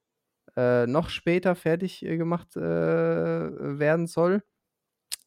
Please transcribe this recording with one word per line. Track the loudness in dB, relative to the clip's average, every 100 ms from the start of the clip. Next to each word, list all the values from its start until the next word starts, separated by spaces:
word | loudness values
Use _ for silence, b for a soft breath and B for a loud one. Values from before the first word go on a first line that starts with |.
| _ _ _ _ _ 0
äh, | 2 4 4
noch | 2 -2
später | -2 0 2 2 0
fertig, | 0 0 -2 -6
äh, | -6 -2
gemacht, | -2 -4 -6 -6
äh, |
werden | -2 0 2 2 0 0 0 -2 -4 -6 -8 -2 0 0 0
soll. | 0 2 2 -4 _ _ _ _ _ _ -16